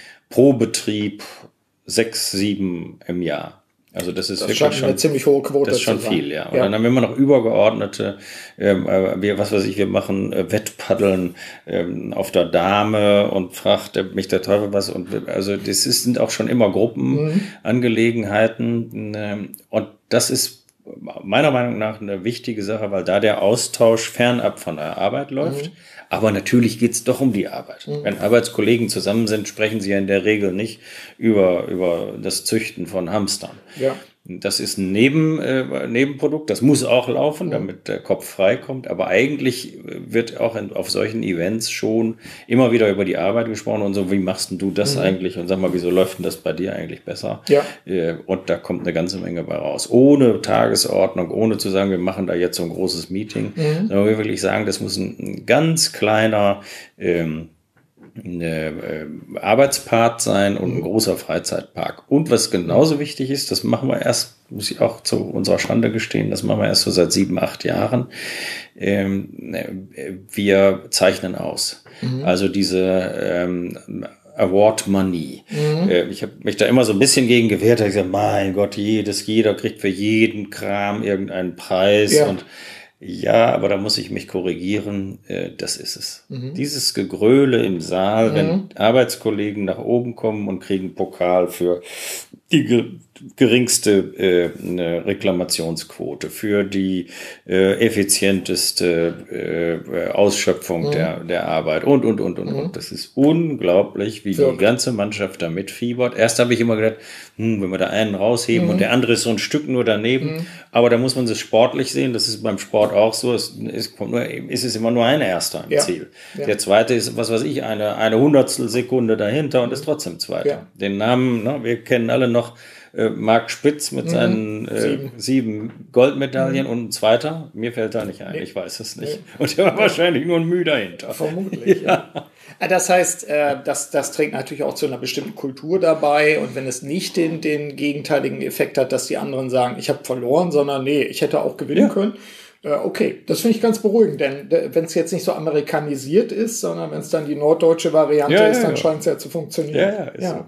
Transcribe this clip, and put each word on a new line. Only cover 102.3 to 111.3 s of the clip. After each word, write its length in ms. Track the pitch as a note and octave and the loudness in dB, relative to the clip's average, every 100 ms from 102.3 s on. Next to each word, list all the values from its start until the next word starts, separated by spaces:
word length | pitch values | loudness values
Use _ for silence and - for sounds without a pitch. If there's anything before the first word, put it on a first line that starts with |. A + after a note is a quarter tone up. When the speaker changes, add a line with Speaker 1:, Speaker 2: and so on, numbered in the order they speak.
| F2+ | -4
Speaker 1:
und, 140 | F#2 | -4
Speaker 2:
Mhm. 80 | C#3 | -4
Speaker 1:
und. 160 | D#3+ - | -6 -8
Das 160 | - | -12
ist 240 | - - - | -12 -6 2
unglaublich, 1080 | C#3+ E3 E3 B2+ F#2 F2+ G#2 - G#2 A2 | 4 4 0 0 4 4 4 -2 -6 -4
wie 80 | G2+ | -4
die 60 | F2+ | 2
Speaker 2:
Wirkt. 200 | C3+ E2 | 2 4
Speaker 1:
ganze 320 | G2+ B2 - | 2 2 0
Mannschaft 500 | A2+ G#2 G#2 G2 - | -2 -4 -4 -6 -6
da 80 | E2+ | -6
mitfiebert. 680 | E2 G2 - A#2+ A#2+ A#2+ - | -6 -8 -6 -4 -2 -2 2
Erst 220 | A2+ - | 2 4
habe 140 | A#2+ | 2
ich 60 | A#2 | 4
immer 160 | A#2 G#2+ | 2 2
gedacht, 220 | A2 A2 - - - - | 0 -2 -16 -20 -16 -4
„Hm, 240 | A2 G#2+ | -2 0
wenn 100 | F#2+ | -2
wir 80 | F#2 | 0
da 80 | F#2 | 0
einen 260 | G#2 G#2+ | 2 0
rausheben 520 | G2 G#2 A#2+ - A#2 - | 2 2 2 2 2 2
Speaker 2:
Mhm. 80 | |
Speaker 1:
und 60 | F2+ | 2
der 100 | G#2+ | 2
andere 220 | B2 A#2 | 2 4
ist 100 | A2+ | 2
so 60 | A#2 | 2
ein 100 | G#2+ | -2
Stück 280 | - - D3 | 0 -2 0
nur 160 | B2+ | 0
daneben.“ 520 | A2+ G#2 A2+ C3 D3+ D#3+ | 2 2 2 0 -2 -6
Speaker 2:
Mhm. 100 | E3+ - - | -10 -14 -2
Speaker 1:
Aber 180 | A#2 A#2+ | 4 6
da 80 | A#2 | 4
muss 180 | B2+ C3 | 2 0
man 100 | |
es 140 | A#2+ | -2